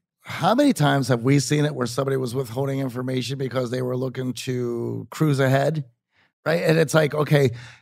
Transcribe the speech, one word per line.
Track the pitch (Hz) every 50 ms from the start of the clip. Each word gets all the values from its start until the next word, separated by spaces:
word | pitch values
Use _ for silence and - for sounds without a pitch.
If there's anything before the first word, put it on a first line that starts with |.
| _ _ _ _
how | _ - - - - 185 226
many | 254 294 285 214
times | - 147 143 139 139 127 117
have | 127 117
we | 113 131 143 143
seen | 135 - 151 151 147
it | 151 143
where | 127 123
somebody | 120 - - 135 135 135 131
was | 131 120 117
withholding | 135 135 110 117 131 139 139 135 135
information | 135 127 113 127 127 127 131 127 120 117 139 135
because | 139 123 120 127 127 117
they | 127 127
were | 127 123 127
looking | 127 131 131 123 131 131 127 123
to | - - 135 127 123 123 120 120 117 117 117 117 110 110 -
cruise | - - 160 151 139 131
ahead, | 135 127 135 139 139 147 160 156 139 - _ _ _ _ _ _ _ _ _ _ -
right? | 151 165 175 185
And | 165 160 165
it's | 160 -
like, | - 160 156 139 147
okay, | 151 147 - 151 143 139 123 117 - - - - -